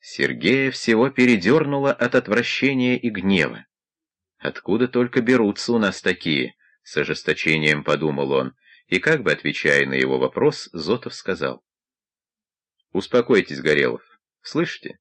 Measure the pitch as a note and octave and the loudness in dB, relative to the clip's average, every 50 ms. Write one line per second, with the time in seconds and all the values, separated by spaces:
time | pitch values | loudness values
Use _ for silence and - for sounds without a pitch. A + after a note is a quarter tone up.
0 | _ - - - C#2+ C2 B1+ A#1 - F#2 B2 C3+ C3+ C3+ B2 - - - A2+ A2 | _ -20 -6 -4 -4 -4 -4 -2 0 2 2 2 0 -2 -4 -4 0 2 4 4
1 | B2 C3+ C3+ - B2+ B2 A#2+ G#2 E2+ A2 C3 D#3+ - C#3 C#3+ C#3 C#3 C#3 - - | 2 2 4 2 4 4 4 4 4 2 2 2 2 0 -2 0 0 0 0 0
2 | A#2+ B2 - C3 A#2+ - G#2 A#2 A#2+ - - - - C3+ C#3 C3 B2 B2 B2 B2 | -2 0 0 0 0 2 0 0 0 -2 -4 0 0 0 2 2 2 2 0 0
3 | - A#2+ G#2+ G2 F#2 G2 G2 F2 D2+ B1+ A1+ A1 - _ _ _ _ _ _ _ | -2 -4 -4 -2 0 2 2 4 2 0 -4 -10 -18 _ _ _ _ _ _ _
4 | _ _ _ _ _ _ _ _ - - - - _ - F#2 A2+ B2+ B2 - B2 | _ _ _ _ _ _ _ _ -8 -8 -8 -6 _ -2 0 0 0 0 2 0
5 | B2 A#2+ - C3+ A#2 A2+ B2+ B2 A2+ G2+ G#2 - - - A#2+ A#2 G#2+ G2 F#2 - | 0 2 0 0 2 4 4 4 4 2 0 -2 -4 -2 0 0 0 0 -2 -2
6 | - F#2+ F2+ - - F2 D2+ C2+ B1 B1 _ _ _ _ _ _ _ - - D2+ | -2 -4 -4 -2 -2 -2 -2 -2 -2 -6 _ _ _ _ _ _ _ -8 -4 -4
7 | C#2+ - D2+ - - - D#2 - - E2 D#2 D#2 D2+ D2+ D2+ D2 C#2+ - D2+ C#2+ | -4 -4 -4 -6 -2 -4 -2 -2 0 0 0 2 2 0 0 0 0 -2 -2 0
8 | D#2 D#2 D2 C#2 C#2 C2 C#2 C2+ C2 C2 C2 _ _ _ - _ _ _ F2 F#2 | 0 -2 -2 -2 -4 0 0 -2 -2 -2 -10 _ _ _ -20 _ _ _ -4 -2
9 | - D3+ D#3+ D3+ A2 D#2+ D2+ - - D2 - - - D#2 C#2+ C#2+ C#2 C#2 C2+ C2 | 0 0 0 0 0 -2 -2 0 -2 -6 -6 -2 0 2 2 2 2 0 0 0
10 | C2 C2 C2 B1+ C2 C2 - - A#2 D3 D3+ - - - - E2+ D2+ D#2+ A2 B2+ | 0 0 0 0 0 -2 0 0 0 0 0 -2 -14 -12 -12 -8 -2 -2 -2 -2
11 | - B2 - - - - F#2+ D#2+ D2+ C2+ B1 A#1+ _ _ _ _ _ _ _ _ | -4 -12 -14 -10 -8 -8 -6 -4 -4 -6 -6 -8 _ _ _ _ _ _ _ _
12 | _ _ _ _ _ _ _ _ _ _ _ _ _ _ _ _ _ _ _ F#2+ | _ _ _ _ _ _ _ _ _ _ _ _ _ _ _ _ _ _ _ -6
13 | G2 - - B2 A2+ - B2+ G2 F2 - D2 C#2 C#2 D#2 D2+ D2 C2+ B1 A#1+ - | -4 0 0 0 2 4 4 2 4 0 -8 -4 0 2 2 4 2 0 -2 -4
14 | _ _ _ _ _ _ _ _ _ - - D3+ E3+ - - - - - - _ | _ _ _ _ _ _ _ _ _ -8 -4 -4 -4 -4 -6 -12 -14 -16 -16 _